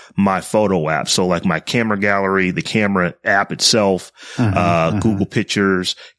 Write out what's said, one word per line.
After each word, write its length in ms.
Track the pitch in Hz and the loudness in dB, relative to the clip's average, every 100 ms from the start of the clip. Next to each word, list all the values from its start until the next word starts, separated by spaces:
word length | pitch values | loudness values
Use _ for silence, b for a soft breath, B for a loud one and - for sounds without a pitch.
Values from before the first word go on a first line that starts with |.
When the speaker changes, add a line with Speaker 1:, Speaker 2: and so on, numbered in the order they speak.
| B - | B -2
Speaker 1:
my 240 | 101 92 | 0 0
photo 480 | - 110 104 92 78 | 0 0 2 0 0
app. 180 | 76 - | -2 -2
So, 200 | - 90 | 0 0
like, 180 | 85 92 | 0 0
my 140 | 80 | -2
camera 380 | - 123 110 101 | -2 -2 0 0
gallery, 520 | 101 98 95 95 92 | 0 0 0 0 0
the 120 | 90 | -2
camera 500 | - 113 101 95 87 - | -2 0 0 0 -2 -2
app 280 | 113 98 101 | 0 0 0
itself, 580 | - - 117 101 92 - - B B | -2 0 2 2 0 -4 -20 B B
Speaker 2:
Mm-hmm, 220 | 113 90 | 0 2
Speaker 1:
uh, 320 | 87 85 82 | 2 2 2
Speaker 2:
mm-hmm. 100 | 104 | 0
Speaker 1:
Google 260 | 113 101 98 | 0 0 -2
Pictures, 680 | 117 98 104 98 92 90 - B | -4 -2 0 0 0 -2 -8 B